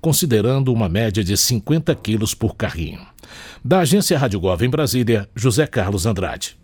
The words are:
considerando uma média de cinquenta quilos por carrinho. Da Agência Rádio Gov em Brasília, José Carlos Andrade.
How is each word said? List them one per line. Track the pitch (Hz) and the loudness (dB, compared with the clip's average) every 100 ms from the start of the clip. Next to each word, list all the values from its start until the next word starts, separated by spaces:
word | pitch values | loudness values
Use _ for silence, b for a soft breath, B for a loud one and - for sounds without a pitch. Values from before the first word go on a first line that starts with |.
considerando | 165 147 160 113 107 135 131 | 0 0 2 2 2 2 2
uma | 113 101 | 0 2
média | 90 113 98 | 0 0 0
de | 90 98 | 0 0
cinquenta | - 120 - 160 - 156 | 0 -2 0 -2 0 -2
quilos | - 107 110 | 0 -2 -2
por | - 110 | -2 -4
carrinho. | - - - 82 - - - B B B B | -2 -6 -6 -8 -10 -18 -20 B B B B
Da | 123 185 | 0 2
Agência | 160 196 - 160 | 4 2 2 0
Rádio | 131 98 | 0 0
Gov | 90 90 | 0 0
em | 123 | 0
Brasília, | 147 143 127 117 110 101 | 0 0 0 2 0 0
José | - 123 110 151 | -2 0 2 0
Carlos | - 95 101 98 | 0 -2 0 0
Andrade. | 98 92 98 - - | -2 -4 -6 -12 -14